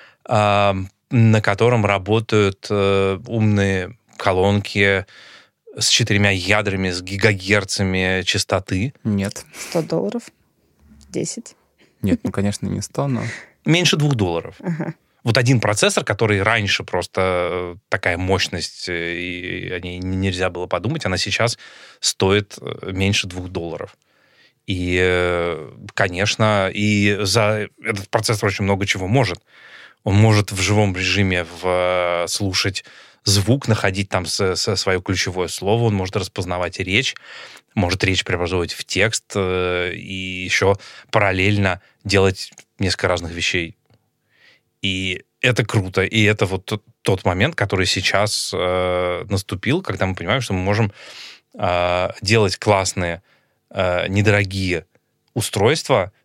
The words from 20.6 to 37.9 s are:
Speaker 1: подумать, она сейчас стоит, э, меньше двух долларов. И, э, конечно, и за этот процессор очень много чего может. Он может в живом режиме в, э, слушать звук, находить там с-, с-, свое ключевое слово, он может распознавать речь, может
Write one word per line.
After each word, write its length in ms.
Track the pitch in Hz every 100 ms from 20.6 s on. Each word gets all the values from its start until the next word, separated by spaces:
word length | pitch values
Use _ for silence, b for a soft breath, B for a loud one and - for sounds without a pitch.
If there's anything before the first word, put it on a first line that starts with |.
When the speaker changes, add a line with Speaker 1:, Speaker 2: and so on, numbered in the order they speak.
| 87
Speaker 1:
подумать, 380 | 90 113 - 101
она 120 | 98
сейчас 400 | 104 - 113 - B B B B
стоит, 580 | - - 95 104 101 -
э, 300 | - - -
меньше 340 | 95 98 98 92
двух 220 | 90 90
долларов. 480 | 90 85 80 - _ b b b b b b -
И, 300 | 92 90 90
э, 680 | 92 90 87 87 85 78 71 - 104
конечно, 760 | - 98 90 104 - 110 104 95
и 440 | 101 107 104 101 101
за 460 | 101 113 107 107 104 _
этот 260 | - 104 98
процессор 380 | 117 107 107 107
очень 160 | -
много 220 | 98 98 98
чего 220 | 101 92
может. 320 | 127 104 87 B B B B B B -
Он 100 | 98
может 360 | 110 104 101
в 80 | 95
живом 340 | 92 104 104 90
режиме 480 | 92 95 95 90
в, 220 | 85 87 90
э, 600 | 90 90 90 87 87 85
слушать 560 | - 101 92 101 92 B B B B -
звук, 420 | 101 98 139 -
находить 400 | 107 101 92 95
там 180 | 95 92
с-, 300 | - 95 90
с-, 200 | - 95
свое 240 | - 92
ключевое 480 | - 92 - 90 87
слово, 340 | - 95 117 117
он 80 | 101
может 200 | 92 101
распознавать 640 | 92 - 90 90 87 -
речь, 360 | 92 101 135 - B B B B _ -
может 260 | 90